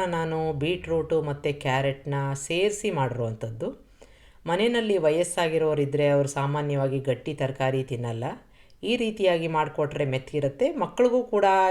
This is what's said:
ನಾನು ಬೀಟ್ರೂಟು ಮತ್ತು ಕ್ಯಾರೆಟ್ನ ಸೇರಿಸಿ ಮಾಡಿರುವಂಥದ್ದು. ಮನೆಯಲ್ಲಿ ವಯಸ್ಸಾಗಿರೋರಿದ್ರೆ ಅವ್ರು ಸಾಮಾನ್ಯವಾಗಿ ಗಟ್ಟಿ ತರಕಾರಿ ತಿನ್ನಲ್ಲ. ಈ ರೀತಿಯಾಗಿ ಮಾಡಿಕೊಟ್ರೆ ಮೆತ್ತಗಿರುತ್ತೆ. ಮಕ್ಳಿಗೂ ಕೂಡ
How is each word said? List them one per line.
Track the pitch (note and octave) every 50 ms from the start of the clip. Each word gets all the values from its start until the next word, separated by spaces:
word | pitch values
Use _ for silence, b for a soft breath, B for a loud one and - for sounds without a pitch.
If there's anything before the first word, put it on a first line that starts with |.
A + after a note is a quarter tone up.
| F#3+
ನಾನು | F3+ E3+ E3 E3 D#3+ D#3+ D#3+ D#3+ D#3+ D#3
ಬೀಟ್ರೂಟು | C#3 C#3+ D#3+ F3+ F3+ - D#3+ E3 E3 D#3 D#3 E3 D#3+ D3+
ಮತ್ತು | D3 C#3+ C#3+ - D3+ C#3+ C#3+
ಕ್ಯಾರೆಟ್ನ | - C#3 B2+ C3+ C3+ C#3 C3+ C#3 - D3+ C#3 C#3 C#3 C#3 C#3
ಸೇರಿಸಿ | C#3 - - E3 F3 F#3+ G#3 G#3 - - G#3
ಮಾಡಿರುವಂಥದ್ದು. | F3+ D3 C3+ B2+ A#2+ A#2 A#2 A2+ A2 A2 - A2 A2+ A2+ D#3 A3 C#4 - - b b b b b b b b b b b b
ಮನೆಯಲ್ಲಿ | D#3+ E3+ F#3 G#3+ A#3+ A#3+ A#3+ A3+ G#3+ G3+ F#3
ವಯಸ್ಸಾಗಿರೋರಿದ್ರೆ | D#3 D3+ D#3 E3 F3 E3+ - - F3 E3 D#3 D#3+ D#3+ D#3 D3+ D3 C#3+ C#3 C3+ D3 D3 C#3+
ಅವ್ರು | C#3+ C#3+ C#3+ C#3
ಸಾಮಾನ್ಯವಾಗಿ | - C#3+ C#3 C#3+ C#3+ D3 D3 C#3+ C#3+ C#3 C3+ C3+ C3 C#3
ಗಟ್ಟಿ | B2+ C#3 B2 A#2+ - - D3
ತರಕಾರಿ | - C#3 C3 B2+ - C3+ C3 C3 C3+ C3
ತಿನ್ನಲ್ಲ. | C3 C3 A#2 A#2+ A#2+ A#2 A2+ A#2+ D3 G#3 - - b b b b b b b -
ಈ | G3 A#3
ರೀತಿಯಾಗಿ | A#3+ A#3 A3 G#3+ G#3+ G3 F#3 F3 E3 E3 E3
ಮಾಡಿಕೊಟ್ರೆ | D#3+ D#3 D3+ D3 D3 - D3+ C#3+ - D3 D3
ಮೆತ್ತಗಿರುತ್ತೆ. | C#3 B2+ C3 C3 - - D3 C#3 C#3 C#3 - A#3+ D4 F4
ಮಕ್ಳಿಗೂ | C#4 F3+ E3 - - B3 B3 A#3+ B3+ A#3+
ಕೂಡ | B3 - - G3+ G3 F#3+ F#3+ F#3+ F#3